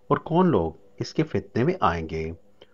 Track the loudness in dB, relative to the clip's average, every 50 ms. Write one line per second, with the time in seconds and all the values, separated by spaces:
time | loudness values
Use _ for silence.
0 | -4 -2 -2 -2 -2 0 2 4 4 4 4 2 2 0 -4 -10 -18 -14 -10 -10
1 | -10 -4 -2 -2 -2 0 -2 -4 -4 -2 -2 0 2 0 2 2 2 0 0 0
2 | -4 -6 -6 -6 -6 -6 -8 -12 -16 -20 -20 -20 -20 -20